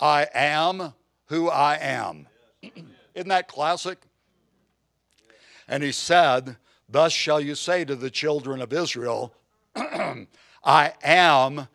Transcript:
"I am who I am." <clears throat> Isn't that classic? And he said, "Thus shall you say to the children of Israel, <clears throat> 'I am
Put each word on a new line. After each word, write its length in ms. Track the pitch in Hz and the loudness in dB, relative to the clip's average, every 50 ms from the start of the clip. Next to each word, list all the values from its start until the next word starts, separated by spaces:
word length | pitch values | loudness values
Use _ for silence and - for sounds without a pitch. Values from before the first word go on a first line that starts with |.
"I 280 | 143 151 151 147 147 151 - | 2 2 4 4 2 0 0
am 600 | 120 139 147 151 156 160 180 185 190 180 151 127 _ _ _ _ _ _ | 0 0 2 2 0 0 0 -2 -4 -8 -10 -12 _ _ _ _ _ _
who 240 | - 147 165 165 165 | -6 -4 -2 -2 0
I 260 | 156 135 143 147 151 | 2 2 2 2 2
am." 520 | 156 151 139 131 120 107 90 80 76 73 _ _ _ _ | 0 -2 -4 -4 -4 -6 -8 -10 -12 -18 _ _ _ _
<clears throat> 720 | _ _ _ - 220 _ - 165 147 - _ _ _ - | _ _ _ -20 -20 _ -20 -20 -20 -20 _ _ _ -12
Isn't 140 | 175 180 190 | -12 -6 -2
that 200 | 190 185 180 - | -2 -2 -2 -2
classic? 500 | - 135 147 160 175 170 - 180 185 _ _ _ _ _ _ _ _ _ _ _ _ _ _ _ _ _ _ _ _ _ _ _ _ _ _ _ _ _ _ - - - - - | -6 -4 -2 -2 -2 -2 -4 -10 -10 _ _ _ _ _ _ _ _ _ _ _ _ _ _ _ _ _ _ _ _ _ _ _ _ _ _ _ _ _ _ -20 -20 -20 -12 -8
And 140 | 123 139 147 | -6 -4 -4
he 100 | 143 131 | -4 -4
said, 640 | - - - 170 175 170 143 127 131 131 131 117 - _ _ _ _ _ _ | -4 -2 2 4 6 6 6 4 2 0 -4 -16 -18 _ _ _ _ _ _
"Thus 240 | 110 139 160 165 160 | 2 2 2 2 2
shall 280 | - - 156 151 151 | 0 0 2 0 0
you 140 | 147 143 147 | 0 -2 -6
say 300 | - - - 180 180 165 | -6 -4 -2 -2 -2 -2
to 100 | 139 139 | -4 -6
the 160 | 123 123 131 | -6 -6 -8
children 500 | 120 - 147 151 147 147 127 131 135 131 127 | -6 -4 -2 0 -2 -2 -2 -6 -8 -8 -6
of 100 | 113 131 | -4 -4
Israel, 600 | 165 175 147 - 123 120 120 117 110 127 117 _ _ _ _ _ | -4 -2 -4 -4 -6 -4 -4 -4 -4 -6 -8 _ _ _ _ _
<clears throat> 200 | _ _ _ - | _ _ _ -10
'I 500 | - 262 311 - - 202 151 135 117 101 - _ _ _ _ _ _ - 139 139 156 147 160 - - - | -10 -10 -8 -6 -6 -6 -6 -8 -10 -14 -20 _ _ _ _ _ _ 0 4 4 4 4 2 -2 -6 0
am 680 | 143 160 180 180 170 147 135 131 135 143 147 135 - _ | 2 4 4 6 6 6 4 2 2 -2 -8 -12 -14 _